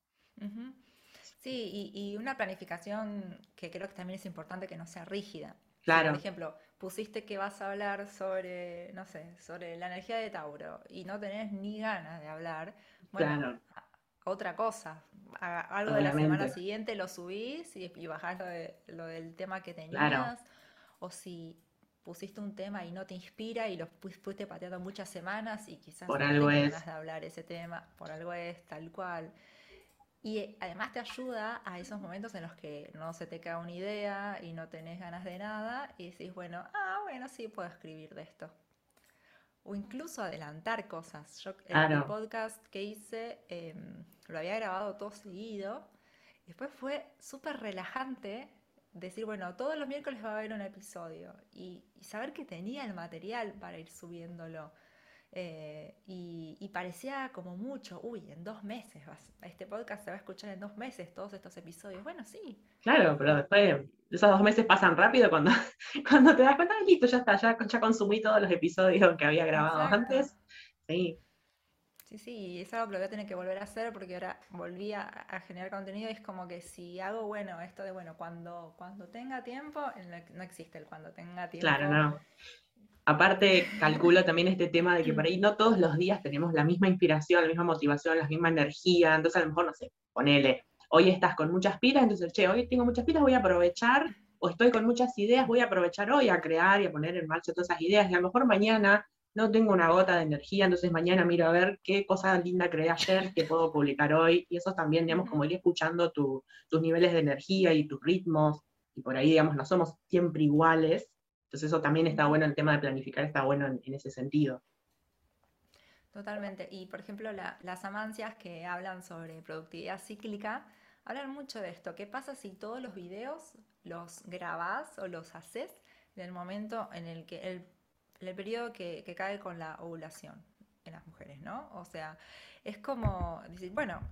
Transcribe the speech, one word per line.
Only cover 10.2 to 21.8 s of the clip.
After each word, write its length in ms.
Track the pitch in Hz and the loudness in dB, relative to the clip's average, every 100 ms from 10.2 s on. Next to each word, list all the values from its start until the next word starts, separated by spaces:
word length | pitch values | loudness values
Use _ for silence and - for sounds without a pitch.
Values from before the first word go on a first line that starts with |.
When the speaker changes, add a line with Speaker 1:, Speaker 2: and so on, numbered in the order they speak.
| 220 | -6
Speaker 1:
Tauro 500 | 202 151 147 151 - - | -10 -12 -14 -14 -16 -16
y 160 | 180 | -16
no 160 | 180 208 | -12 -10
tenés 320 | 208 202 220 | -10 -8 -8
ni 280 | 202 202 214 | -8 -10 -8
ganas 400 | 220 196 160 165 | -6 -6 -10 -14
de 80 | 151 | -14
hablar, 460 | 156 165 160 170 - _ _ - | -12 -10 -10 -12 -16 _ _ -10
bueno, 200 | 185 151 | -4 -2
Speaker 2:
Claro. 280 | 147 127 120 _ | -2 -4 -8 _
Speaker 1:
a-, 100 | - - _ _ _ | -20 -20 _ _ _
otra 320 | - 196 190 175 | -8 -6 -6 -4
cosa. 480 | 220 220 160 160 _ - - - | -4 -4 -12 -18 _ -20 -20 -12
A-, 200 | 175 170 | -8 -6
algo 340 | - 202 208 | -4 -4 0
de 80 | - | 2
la 100 | 147 | 2
semana 360 | 147 151 151 - | 4 4 2 0
Speaker 2:
Obviamente. 0 | |
Speaker 1:
siguiente 480 | - 185 214 214 208 | -6 -8 -8 -6 -6
lo 100 | 185 | -8
subís 680 | - 175 196 233 302 330 202 | -10 -12 -10 -10 -12 -14 -14
y, 160 | 180 | -16
y 120 | 170 165 | -14 -12
bajás 300 | 151 175 180 | -10 -10 -10
lo 80 | 185 | -10
de, 300 | 170 165 - - | -12 -12 -16 -20
lo 180 | 170 165 | -16 -14
del 300 | 165 165 165 | -14 -14 -14
tema 260 | 190 190 | -12 -12
que 120 | 185 170 160 | -12 -16 -10
Speaker 2:
Claro. 340 | 139 147 139 | -2 0 0
Speaker 1:
tenías. 200 | 131 240 - _ _ _ _ _ | -4 -10 -18 _ _ _ _ _
O 120 | 180 | -16
si 460 | - - 170 165 165 _ _ | -16 -16 -16 -18 -20 _ _